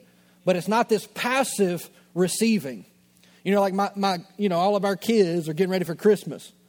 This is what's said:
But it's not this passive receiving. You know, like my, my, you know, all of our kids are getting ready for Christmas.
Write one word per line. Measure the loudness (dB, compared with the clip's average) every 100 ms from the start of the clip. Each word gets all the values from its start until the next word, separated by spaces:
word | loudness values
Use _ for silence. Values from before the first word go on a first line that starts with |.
| -20 _ _ _
But | -2 -2
it's | 0
not | 0 0
this | -2 -4
passive | -8 -2 0 0 0 -2 -2 -10 _ _ -2
receiving. | -2 0 0 0 -2 -12 -18 _ _ _ _ _
You | 0
know, | 2
like | 2 0
my, | -2 -2
my, | -2 -2 -8 -4
you | 0
know, | 2
all | 2 2
of |
our | 0 -2
kids | 0 4 4 2 -4
are |
getting | -2 0
ready | 0 -4
for |
Christmas. | 0 2 2 0 -12 -16 _